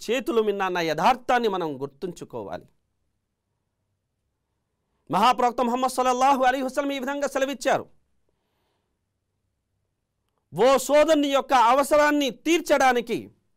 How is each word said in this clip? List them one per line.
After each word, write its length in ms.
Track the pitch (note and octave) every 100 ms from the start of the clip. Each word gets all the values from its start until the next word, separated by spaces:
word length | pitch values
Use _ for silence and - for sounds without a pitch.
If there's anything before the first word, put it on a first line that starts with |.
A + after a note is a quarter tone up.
| -
చేతులు 320 | B3+ C#4 A#3
మిన్న 220 | G#3+ G3
అన్న 140 | F#3+ F3+
యథార్థాన్ని 680 | E3 D3+ G#3 B3 - B3 A3+
మనం 340 | F#3 D#3+ C3
గుర్తుంచుకోవాలి. 840 | C#3 - F#3 E3+ - A#2+ F#2+ F2 - _ _ _ _ _ _ _ _ _ _ _ _ _ _ _ _ _ _ _ _ _ _ _ -
మహాప్రవక్త 500 | E3+ A#3+ B3+ B3 A#3
ముహమ్మద్ 300 | A#3+ B3 B3+
సల్లల్లాహు 520 | B3+ B3+ B3+ C4+ C4
అలైహి 200 | B3+ C4+
వసల్లం 280 | B3+ D4 C#4+
ఈ 80 | C#4
విధంగా 280 | B3+ C#4+ C#4
సెలవిచ్చారు, 600 | C4+ C4+ C4 C4+ D#3 - _ _ _ _ _ _ _ _ _ _ _ _ _ _ _ _ _ _ _ _ _ _ _ _ _ _
"ఓ 240 | D3+ B3 C4
సోదరుని 500 | - D4 D4+ D4+ C#4+
యొక్క 260 | C#4 C4+
అవసరాన్ని 760 | B3+ A#3 C4+ C#4 D4+ D4 D4 C4+
తీర్చడానికి 1000 | - D4+ E4 E4+ C#4+ C4 A#3+ A#3+ E3+ G2 _ _